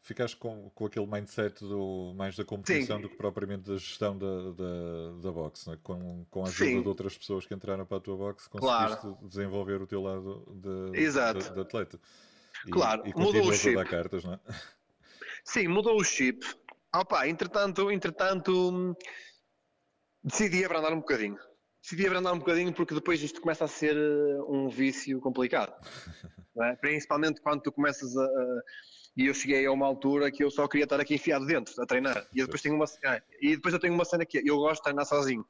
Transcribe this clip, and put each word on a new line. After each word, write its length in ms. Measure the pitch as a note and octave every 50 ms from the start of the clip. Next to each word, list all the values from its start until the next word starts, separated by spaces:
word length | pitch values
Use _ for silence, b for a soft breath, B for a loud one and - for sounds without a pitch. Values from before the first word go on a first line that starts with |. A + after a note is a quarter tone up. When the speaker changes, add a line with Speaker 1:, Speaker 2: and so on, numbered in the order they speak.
| _
Speaker 1:
ficaste 300 | - A2 - B2+ A#2 -
com, 320 | - - A#2 A2+ G#2+ G2+ G2 _
com 100 | - A2
aquele 220 | G#2 - A2+ G#2
mindset 580 | G2+ G#2 G#2 G#2 G2+ - - A2 G#2 - - G#2+
do, 480 | G2 G#2 G2+ G2 F#2+ F#2+ F#2 F#2 F2+ F2+
mais 220 | F#2+ G2 G2 F#2+
da 80 | - G#2
competição 520 | - G#2+ G2+ G2 - F#3 D3+ C3 B2 A2
Speaker 2:
Sim. 60 | G#2 G#2
Speaker 1:
do 60 | G2+
que 80 | -
propriamente 540 | - - G#2 F#2 - G2+ G2 G2+ G2 F#2 G2+
da 60 | G2 F#2+
gestão 380 | - - - - A2 G#2 G2+ F#2+
da, 80 | G2 F#2+ F#2+ F#2 F#2 F#2 F2
da, 720 | E2+ F#2 F2+ F2 F2 E2+ E2+ E2+ E2 E2 E2 E2+ F2 E2+
da 100 | F#2 E2+
boxe, 340 | E2 D#2+ D2+ - - -
não 60 | - D#2+
é? 40 | D#2+ _
Com, 440 | - F#2 F2+ F2+ F2 F2 F2 E2+ _
com 140 | - F#2+ F#2
a 40 | F#2
ajuda 220 | F2+ - - D3
Speaker 2:
Sim. 120 | B2+ B2 A#2+
Speaker 1:
de 60 | G2+
outras 280 | F#2+ - F#2+ G2 -
pessoas 300 | - - - G2+ F#2+ F2+
que 80 | - G#2+
entraram 320 | G2 - G2+ G2 F#2+ F#2+
para 100 | F2+ G2+
a 40 | F#2+
tua 140 | - - G2
boxe, 320 | F#2 G2 G2+ G2 - - -
Speaker 2:
Claro. 460 | - G#2 B2+ C3 A#2+ A2+ A2 A2 A2 G#2+
Speaker 1:
conseguiste 260 | - G#2 F#2+ - -
desenvolver 540 | F#2+ F2+ G2 G2+ G2 F#2+ G2+ G2 F#2+ G2+ G2
o 60 | F#2+
teu 160 | F#2 G#2 G2 F#2+
lado 420 | G2 F#2+ F#2+ F#2 G2 G2 - - - G2 G2 F#2 G2 F#2+ F#2+ F#2+ F#2+ F#2
de, 80 | -
Speaker 2:
Exato. 380 | D3+ D#3 C#3 C#3 B2 A2+ A2 F#2+
Speaker 1:
de, 140 | F#2 - F#2
de 60 | F#2+
atleta. 380 | F#2+ - - A2+ G2 - - - B B B B B B B B B B B B B
E, 40 | G#2
Speaker 2:
Claro, 320 | F2 F3+ D3 A2+ A2 A2 -
Speaker 1:
e 80 | G#2 F#2+
Speaker 2:
mudou 100 | - F3+
o 80 | G#3 G3+
Speaker 1:
continuas 240 | - - - G#2
a 60 | G2+ -
Speaker 2:
chip. 120 | C#3 A#2+
Speaker 1:
dar 80 | F#2+ F#2 -
cartas, 360 | - E2+ E2+ - - F#2 E2+
não 100 | F2+ F2+
é? 60 | G2 _ A2 A2 B B B B B _ _ _ _ B B B B B B B B B
Speaker 2:
Sim, 260 | - - B3+ G3+ E3+
mudou 280 | F3 G3+ G#3 A#3 A3+ G#3+
o 60 | F#3
chip. 400 | - - - C3+ B2+ B2 B2+ - - - - _ - - _ _ _ -
Ah, 120 | E3+ F#3+
pá, 220 | - G#3+ D#3 C3
entretanto, 640 | D3 E3+ E3 G#3 F3+ - G#3+ G3+ G3 F3+ F#3+ G3 G3+
entretanto, 1040 | G#3 F#3+ - F3+ E3 - F#3 F#3+ G3 F#3 - - F#3 F3+ F3+ F3+ F3+ F3+ F3+ F3+ F3 F3+ B B B B B B B B B _ _ _ _ _ _ _ _ _ _ _ _ _ _ _ -
decidi 420 | D3 - - G#3+ G3+ E3 F#3 F#3+
abrandar 280 | F3+ E3+ E3 D#3 D#3 D#3+
um 80 | D#3+
bocadinho. 380 | D3 - C#3+ A#2 A2 G2+ G2+ G2 - - - _ _ _ _ _ -
Decidi 240 | - - D#3+ G3
abrandar 260 | F#3+ F#3 F3+ F#3 F#3 F3+
um 40 | F3
bocadinho 340 | C#3 D3+ E3+ E3+ F3+ F3+ E3
porque 220 | - E3+ - D#3
depois 280 | D3+ - - F3 D#3 C#3+
isto 180 | D3 - -
começa 240 | - E3 D#3+ - E3
a 40 | D3
ser, 280 | - - D#3 D3+ D3+
eh, 460 | D3 D3+ D3+ D3 D3 D3 C#3+ C#3+ C#3+ C#3 -
um 200 | C#3+ C#3 C3+ C3
vício 520 | A#2 B2 C3+ C3+ C3 - - C#3 C3+ C3
complicado. 540 | B2+ C3+ B2 C3 B2+ A#2+ - C#3+ G#2+ F#2+ - -
Speaker 1:
<laughs> 680 | - - - - - - D#2+ - - E2+ - - F2 _ _
Speaker 2:
Não 100 | A#2 A#2
é? 120 | A#2+ B2+
Principalmente 640 | - - C#3+ D3+ D3+ D3 - D#3 D3 D#3 D#3+ D3+ - -
quando 200 | D3 D3 C#3+ -
tu 100 | D3 C#3
começas 440 | - C#3+ D3 C3+ C#3 C#3 B2+ A#2+
a, 80 | C3 C3
a, 360 | C3+ C3 C3+ B2+ B2 B2+ A#2+ - B B B B B B B B B B
e 100 | B2 C3
eu 80 | C3+ C#3
cheguei 320 | C3+ - C3+ C#3+ C3+ C3+
a 60 | C3+ C3+
uma 140 | C3+ C#3
altura 440 | C#3 C3+ C3+ - C3+ C#3+ C#3+ C#3+ C#3+
que 120 | C#3 - D3
eu 80 | C#3+
só 160 | C#3 - C#3+
queria 180 | C#3+ - D3 D3
estar 140 | C#3 C#3+ C#3
aqui 140 | D3 C#3 D3+
enfiado 300 | C#3 - E3+ D#3 C#3 C3+
dentro, 300 | C#3 E3 C#3 A2+ - - - A#2+
a 40 |
treinar. 400 | A2+ B2 B2+ C3 C#3 B2 G#2+ G2+ - -
E 40 | B2+
eu 60 | C3
depois 140 | B2+ - D3
Speaker 1:
Pois. 20 | -
Speaker 2:
tenho 120 | D3 D3+
uma 100 | D#3 D#3
ce-, 120 | C#3+ - - -
ah, 160 | C#3 B2+ A2 _ _ _ -
e 160 | C#3+ C#3+ D#3+
depois 180 | D3+ - F3+ E3+
eu 60 | F3+
tenho 120 | G3+ F3+ E3+
uma 120 | E3+ F3
cena 200 | E3 - E3+ E3
que 140 | D#3+ - D3 -
eu 100 | C#3+ D3
gosto 200 | D3 D3 D3+ D#3 D3+
de 40 | -
treinar 200 | D3 C#3+ C#3+ C#3+
sozinho. 400 | C#3 D3 D3 C#3+ C3+ C3 A2+ A2 _